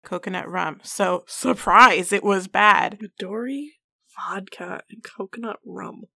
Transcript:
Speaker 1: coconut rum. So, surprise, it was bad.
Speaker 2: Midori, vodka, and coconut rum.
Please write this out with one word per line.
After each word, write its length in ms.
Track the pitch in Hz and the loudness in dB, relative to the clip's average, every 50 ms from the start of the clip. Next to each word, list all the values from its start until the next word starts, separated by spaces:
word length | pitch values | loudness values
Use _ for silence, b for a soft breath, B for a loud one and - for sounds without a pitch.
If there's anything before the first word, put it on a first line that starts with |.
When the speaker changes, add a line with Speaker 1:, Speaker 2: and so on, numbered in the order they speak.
| _ | _
Speaker 1:
coconut 420 | - 185 180 - 190 185 180 - 165 | -8 -10 -8 -6 -6 -8 -8 -8 -6
rum. 300 | 180 180 175 156 151 - | -4 -4 -4 -4 -6 -10
So, 420 | - - - - 202 185 180 175 _ | -14 -12 -4 -2 0 0 0 -2 _
surprise, 840 | - - - - 254 247 - - 196 175 214 247 247 180 170 180 - | -10 -12 -4 -2 -2 -2 -2 0 6 8 10 10 10 8 2 0 0
it 100 | 202 196 | -2 0
was 240 | - 208 196 190 180 | 2 0 0 0 -2
bad. 520 | 190 - - 208 214 202 196 - - 214 202 | -2 2 4 6 6 6 4 2 0 -4 -10
Speaker 2:
Midori, 680 | 220 190 _ - 202 185 202 220 240 254 277 277 294 302 _ _ _ _ _ _ _ _ _ | -16 -16 _ -12 -12 -8 -8 -8 -6 -6 -8 -8 -10 -12 _ _ _ _ _ _ _ _ _
vodka, 680 | - - - 185 196 190 - - - 180 180 180 - - _ | -12 -10 -8 -8 -8 -10 -12 -14 -14 -12 -10 -10 -12 -12 _
and 120 | - 226 | -20 -20
coconut 540 | - - - - 196 196 - 233 233 226 - - _ | -20 -20 -12 -12 -12 -10 -10 -12 -10 -10 -12 -12 _
rum. 380 | - 180 190 196 226 226 - 208 _ _ | -16 -14 -12 -12 -14 -14 -16 -20 _ _